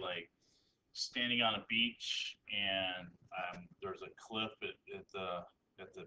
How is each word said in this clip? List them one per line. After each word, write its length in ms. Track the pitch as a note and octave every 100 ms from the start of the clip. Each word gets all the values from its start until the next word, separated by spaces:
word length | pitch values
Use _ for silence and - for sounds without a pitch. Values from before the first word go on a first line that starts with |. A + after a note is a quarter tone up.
like, 260 | F#2 F2 E2+ _ _ _ _ _ _
standing 480 | - - B2 A#2+ A#2+
on 140 | A2+
a 100 | G#2 -
beach 680 | A2+ A#2 - - - - - -
and, 540 | G#2 G2 F#2+ F#2 F2+ F2
um, 640 | - - F2+ F2 - - -
there's 220 | G2 -
a 80 | F#2 -
cliff 320 | - A2 A2 -
at, 340 | G2+ - - G2
at 60 | -
the, 320 | F#2+ F#2 F2 - _ _ -
at 140 | F#2+
the 80 | F#2+